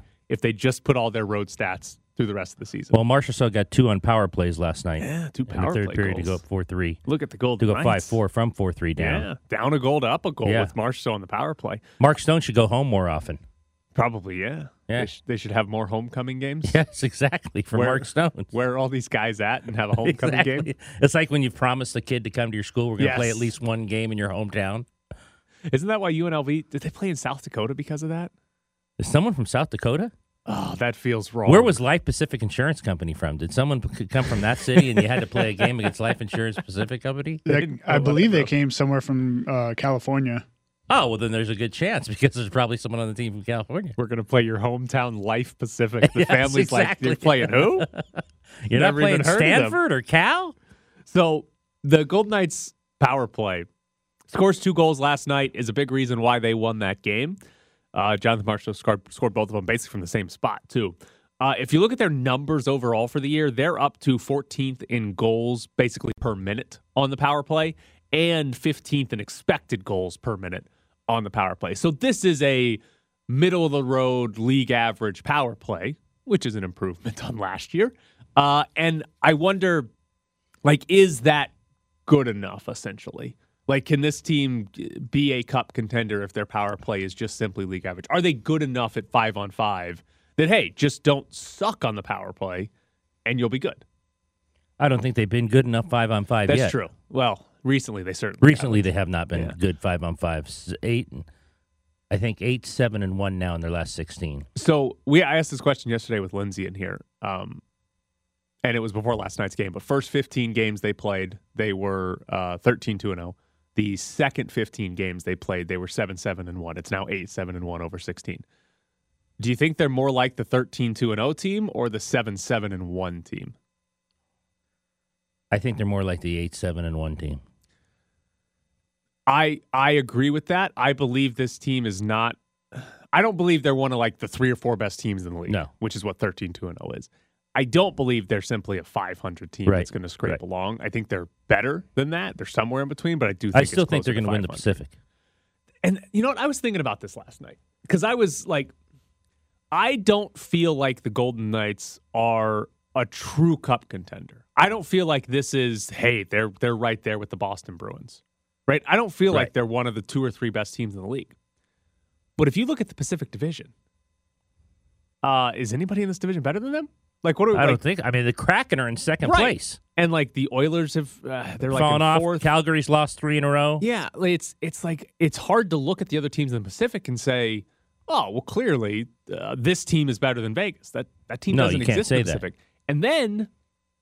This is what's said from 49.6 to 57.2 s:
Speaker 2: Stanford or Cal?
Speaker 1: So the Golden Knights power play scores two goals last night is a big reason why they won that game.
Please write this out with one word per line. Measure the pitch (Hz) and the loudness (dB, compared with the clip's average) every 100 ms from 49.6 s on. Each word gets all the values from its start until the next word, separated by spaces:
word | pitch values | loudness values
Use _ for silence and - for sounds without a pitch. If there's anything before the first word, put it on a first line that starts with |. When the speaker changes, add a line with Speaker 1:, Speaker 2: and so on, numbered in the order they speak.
| 113 | 4
Speaker 2:
Stanford | 349 330 | 2 2
or | 135 | 0
Cal? | - 160 208 339 370 - _ _ _ _ | 2 4 4 2 -2 -10 _ _ _ _
Speaker 1:
So | - 185 165 156 - _ _ _ | 0 2 4 2 -4 _ _ _
the | 143 156 | 6 6
Golden | 151 196 214 | 6 2 2
Knights | 208 175 - - _ _ _ | 0 0 -4 -12 _ _ _
power | 131 135 113 | 2 2 -2
play | - 104 87 85 _ _ _ _ _ _ | -2 -2 -2 -6 _ _ _ _ _ _
scores | - 190 190 | 2 4 4
two | 190 | 2
goals | 170 160 139 | 4 4 4
last | 143 143 143 | 2 0 0
night | 139 135 | 0 0
is | - 117 | -2 -4
a | |
big | 113 135 | -2 0
reason | 135 127 117 | 0 0 2
why | 120 120 | 2 4
they | 113 | 2
won | 113 113 110 | 2 0 0
that | 98 101 | -2 -2
game. | 104 107 | -2 -2